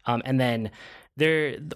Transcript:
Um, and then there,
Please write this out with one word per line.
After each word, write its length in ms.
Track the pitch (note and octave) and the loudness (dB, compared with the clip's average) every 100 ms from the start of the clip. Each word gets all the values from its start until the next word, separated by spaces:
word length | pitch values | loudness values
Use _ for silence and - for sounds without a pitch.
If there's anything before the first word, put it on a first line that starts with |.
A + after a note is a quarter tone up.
Um, 160 | - A#2+ C3 | -2 0 2
and 120 | C3 | 2
then 320 | B2+ A#2 G#2+ - - - - - | 2 0 -4 -8 -18 -20 -10 0
there, 400 | D#3 D#3+ D3 - D3+ | 2 4 0 -4 -8